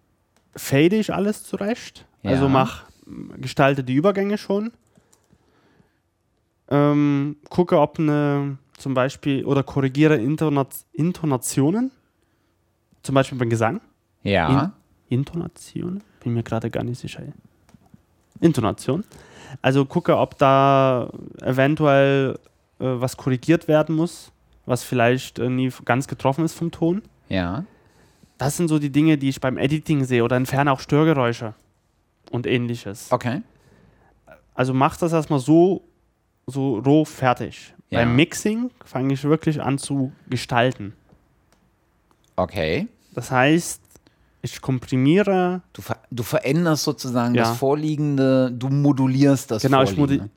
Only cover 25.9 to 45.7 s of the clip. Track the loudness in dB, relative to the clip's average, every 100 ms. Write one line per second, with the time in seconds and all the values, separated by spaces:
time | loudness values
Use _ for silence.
25.9 | -2 -2 -2 -2 0 -2 -4 -8 -2 -2
26.9 | -2 -6 _ -6 -4 -2 -6 -10 _ _
27.9 | _ _ _ _ -6 -4 -2 0 0 0
28.9 | 2 4 4 0 -2 -4 -2 -2 -2 -2
29.9 | -2 2 2 2 0 0 0 0 0 0
30.9 | 2 2 2 0 -2 -10 -14 _ _ _
31.9 | _ _ _ -10 -6 -2 -2 -2 -6 -10
32.9 | -14 -4 -2 -2 -6 -10 _ _ _ _
33.9 | _ _ _ _ -20 _ -4 -2 2 0
34.9 | 0 -2 0 0 -2 4 4 4 2 -6
35.9 | _ _ _ _ _ -12 -6 -4 0 4
36.9 | 4 2 0 0 0 -4 -12 -20 -20 _
37.9 | 0 2 4 2 0 -4 -2 -6 -10 -10
38.9 | -4 -2 -2 0 0 0 -2 -2 -4 -4
39.9 | -4 -4 -8 -8 -8 -2 0 0 -2 -10
40.9 | -16 _ _ _ _ _ _ _ _ _
41.9 | _ _ _ _ -4 -4 -2 -2 -2 -4
42.9 | -12 _ -12 -2 2 4 2 0 -10 _
43.9 | _ _ _ _ _ -12 -8 -6 -6 -2
44.9 | 0 2 2 2 0 0 -4 -10